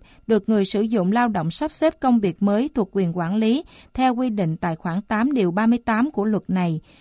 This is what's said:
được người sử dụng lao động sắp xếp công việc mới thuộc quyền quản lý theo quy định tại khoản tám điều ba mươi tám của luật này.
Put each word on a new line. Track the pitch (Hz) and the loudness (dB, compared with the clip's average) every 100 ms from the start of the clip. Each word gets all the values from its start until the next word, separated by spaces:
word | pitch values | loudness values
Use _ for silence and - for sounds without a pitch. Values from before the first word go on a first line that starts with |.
| - - - | -6 -16 0
được | 220 208 | 0 2
người | 214 | 0
sử | 196 196 | 0 0
dụng | 220 226 180 | 0 0 2
lao | 220 240 | 2 0
động | 202 160 | 0 -4
sắp | - 202 | -4 -6
xếp | - 311 - | 0 0 0
công | 262 240 | 2 2
việc | 202 165 | 2 0
mới | 202 202 277 | 0 2 0
thuộc | - 190 | -2 -2
quyền | 196 180 175 | -2 -2 -2
quản | 165 208 | -4 0
lý | 220 254 - - - | 2 0 -2 -16 -14
theo | - 262 | -2 0
quy | 240 254 | 0 -2
định | 208 170 160 | -2 -2 -2
tại | 180 160 | -4 -4
khoản | 175 170 | -4 -6
tám | - 214 247 | -4 -2 0
điều | 277 185 | 0 0
ba | 175 226 | 2 2
mươi | 240 | 0
tám | 233 220 277 | 0 0 0
của | 302 | 0
luật | 208 208 - | -2 -2 -2
này. | 185 175 160 - - | -2 -2 -4 -8 -20